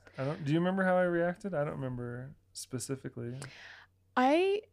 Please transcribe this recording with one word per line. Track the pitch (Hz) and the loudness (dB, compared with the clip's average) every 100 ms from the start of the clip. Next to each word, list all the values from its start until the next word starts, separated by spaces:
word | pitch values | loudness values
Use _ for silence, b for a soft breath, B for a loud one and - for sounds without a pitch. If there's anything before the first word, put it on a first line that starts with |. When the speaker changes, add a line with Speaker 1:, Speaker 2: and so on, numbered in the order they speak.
| - - | -14 -6
Speaker 1:
I | |
don't, | 135 165 | -4 -4
do | 139 | 0
you | 160 | 2
remember | 175 190 | 2 2
how | 185 180 | 4 4
I | |
reacted? | 180 175 170 175 202 | 4 2 0 -2 -4
I | 165 | -2
don't | 147 | -2
remember | - 131 123 120 120 135 - _ | -2 -4 -4 -6 -8 -12 -16 _
specifically. | - - 123 - 135 - - 120 127 135 B B B B _ _ - | -16 -8 -8 -6 -6 -8 -8 -8 -8 -12 B B B B _ _ 2
Speaker 2:
I, | 254 311 381 415 - | 4 6 4 0 -4